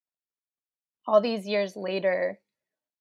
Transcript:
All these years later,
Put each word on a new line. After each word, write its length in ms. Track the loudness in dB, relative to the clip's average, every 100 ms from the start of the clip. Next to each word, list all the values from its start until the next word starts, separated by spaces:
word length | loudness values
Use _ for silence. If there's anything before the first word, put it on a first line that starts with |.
| _ _ _ _ _ _ _ _ _ _ 2
All 160 | 4
these 240 | 4 -2 -2
years 300 | -2 -2 -4
later, 640 | -6 -2 0 0 -2 -4 _ _ _ _ _ _